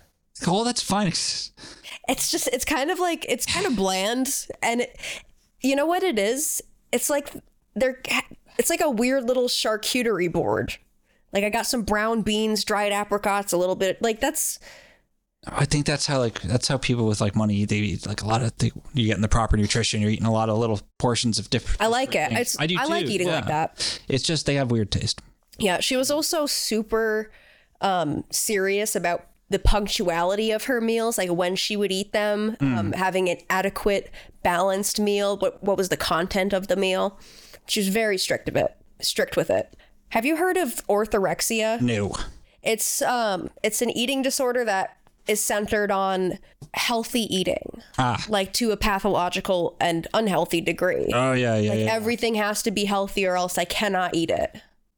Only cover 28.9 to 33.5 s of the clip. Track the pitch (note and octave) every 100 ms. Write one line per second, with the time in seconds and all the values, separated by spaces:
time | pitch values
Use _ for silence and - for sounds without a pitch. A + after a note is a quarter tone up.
28.9 | G3+ F3 E3+ - _ _ F#3+ - G#3+ G#3
29.9 | - F3+ E3 F3 G3+ A3 G#3+ - B3 A3+
30.9 | A3+ A3+ A#3 F#3 F3 F3+ F#3 - G#3 G3+
31.9 | F#3 G3 G#3+ G#3 G#3 G#3+ A3+ C#3 - G3+
32.9 | - F#3 F#3 F#3 F3 -